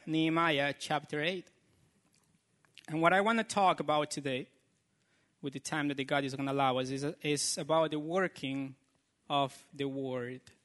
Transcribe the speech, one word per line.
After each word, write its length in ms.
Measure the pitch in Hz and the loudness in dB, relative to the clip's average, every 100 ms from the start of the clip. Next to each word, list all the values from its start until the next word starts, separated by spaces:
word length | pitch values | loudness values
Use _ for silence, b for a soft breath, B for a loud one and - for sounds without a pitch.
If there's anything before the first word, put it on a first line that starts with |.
| - | -4
Nehemiah 680 | 160 160 160 170 143 143 139 | 0 2 2 2 2 0 -2
chapter 460 | - 151 147 151 | -2 -4 -2 -4
eight. 240 | 156 185 - _ _ _ _ _ _ _ _ _ _ _ _ - - | -2 -4 -8 _ _ _ _ _ _ _ _ _ _ _ _ -20 -6
And 120 | 156 | 2
what 120 | 165 | 4
I 80 | 190 | 6
wanna 240 | 202 226 220 | 4 2 0
talk 340 | 208 185 160 | 4 4 4
about 320 | 151 151 147 | 2 0 0
today, 380 | - 139 127 156 _ _ _ _ _ _ _ _ _ | -4 -4 -4 -6 _ _ _ _ _ _ _ _ _
with 120 | 143 | -10
the 80 | 135 | -8
time 260 | - 160 143 | -4 -2 0
that 80 | 139 | -2
the 80 | |
God 220 | 135 143 139 | 0 0 0
is 100 | 135 | -2
gonna 160 | 139 | -2
allow 260 | 139 135 127 | 2 4 2
us, 120 | 131 | 0
is, 160 | 135 143 - | -4 -4 -4
is 360 | 151 143 - - | -2 0 0 -4
about 340 | 147 160 156 | 2 2 4
the 80 | 151 | 0
working 760 | 151 180 180 - 135 135 135 131 _ _ _ _ - | -2 0 0 -2 -6 -4 -6 -12 _ _ _ _ -4
of 280 | 143 139 - - | 0 0 -4 -14
the 140 | 143 139 | -6 -4
Word. 540 | 135 135 127 123 127 - - | -4 -4 -4 -6 -10 -16 -20